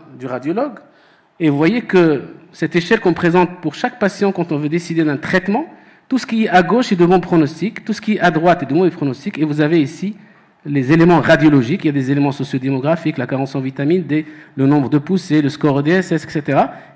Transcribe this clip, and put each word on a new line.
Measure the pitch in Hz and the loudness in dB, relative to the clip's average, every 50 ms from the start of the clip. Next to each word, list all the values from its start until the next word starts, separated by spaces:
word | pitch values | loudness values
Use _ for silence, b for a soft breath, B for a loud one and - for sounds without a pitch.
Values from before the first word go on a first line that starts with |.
| - - 131 127 | -20 -20 -18 -14
du | 127 | -10
radiologue. | 131 123 123 123 151 180 220 277 294 214 - - b b b b b b b b b b - | -8 -8 -6 -4 -4 -2 -2 -4 -6 -6 -14 -20 b b b b b b b b b b -2
Et | 170 151 | 0 0
vous | 143 | 2
voyez | 143 156 165 220 247 | 2 2 2 0 0
que | 233 - - 185 170 160 147 123 - - - - - _ | -2 2 4 4 4 4 2 0 -4 -12 -18 -20 -20 _
cette | - - 170 - - | -8 -6 -6 -2 -2
échelle | 175 170 - 226 214 | -2 0 0 0 2
qu'on | - 185 165 | 2 0 0
présente | - - 170 170 180 175 170 180 - | 2 0 2 4 4 2 2 -2 -8
pour | - 156 - | -8 -8 -8
chaque | - - 151 - - | -4 -6 -6 -4 -2
patient | 208 185 - - 202 196 | -2 -2 -2 0 -2 -2
quand | 190 - 165 170 | -2 -2 -4 -4
on | 160 143 | -4 -4
veut | 151 147 | -4 -2
décider | 160 175 170 - 170 160 160 | -4 -4 -4 -4 -2 0 0
d'un | 151 139 | 0 0
traitement, | 135 - - 185 185 185 202 202 262 330 - B B B B B B B B | -4 -4 0 -2 0 0 0 -2 -2 -4 -6 B B B B B B B B
tout | 262 240 | -4 -4
ce | - | -2
qui | - 220 226 220 | -2 -2 -2 0
est | 175 | 4
à | 170 185 | 4 4
gauche | 180 165 196 247 247 - | 4 4 2 0 2 0
est | 202 | 2
de | 175 175 | 2 4
bon | 170 185 185 | 4 4 2
pronostic, | - - 180 165 151 135 - - 175 226 - - - | 2 2 2 2 2 2 -2 -4 -6 -6 -6 -8 -8
tout | - | -8
ce | 208 - | -8 -6
qui | - 214 214 | -2 -2 -2
est | 170 | 0
à | - 175 | 0 0
droite | 160 156 165 180 165 175 143 | 0 2 2 2 2 2 0
est | |
de | 123 139 | -2 0
mauvais | 170 190 170 | 2 2 0
pronostic, | 175 - 147 139 123 - - - - 131 | 0 -2 -4 -4 -6 -6 -8 -8 -4 -4
et | 160 | -2
vous | 156 147 147 | -2 0 0
avez | 151 147 170 170 | 0 2 2 2
ici | 143 135 - - 180 202 214 b b b b b b b b b - | 0 0 -4 -8 -8 -8 -8 b b b b b b b b b -8
les | 151 143 139 127 123 | -4 -2 -2 2 2
éléments | 160 165 165 175 170 156 | 4 6 6 6 6 4
radiologiques, | 120 123 160 147 151 156 147 139 117 113 170 196 - | 4 4 4 6 6 4 4 4 2 2 -2 -2 -2
il | |
y | 156 | -2
a | |
des | 143 143 131 127 | -2 -2 -2 -2
éléments | 139 147 143 143 | 0 0 0 -2
sociodémographiques, | 135 - 135 - - 131 127 139 139 127 127 147 165 170 - 156 151 | -2 -4 -8 -6 -6 -4 -4 -2 -4 -2 0 -2 -2 0 -2 -4 -4
la | 139 127 | -4 -6
carence | 123 139 131 135 135 - | -4 -4 -4 -4 -4 -6
en | 139 | -6
vitamine | 131 131 131 - 143 147 175 185 | -6 -6 -6 -4 -2 0 0 0
D, | 165 135 147 156 151 B B B B B B | -2 -2 -4 -4 -4 B B B B B B
le | 135 135 | 0 2
nombre | 135 147 147 135 113 | 2 2 2 2 0
de | 151 147 | 0 -2
poussées, | 143 - 190 185 - - 151 156 | 0 0 -4 -2 -2 0 0 0
le | 147 135 | 0 0
score | - - - 147 135 143 | -2 0 0 0 0 2
E | |
D | 143 151 | 0 2
S | 180 190 185 - | 0 0 0 -2
S, | 170 151 - | -4 -4 -4
et | - | -6
cetera. | - 156 147 - 135 156 233 269 B B B B B | -8 -6 -4 0 0 0 0 0 B B B B B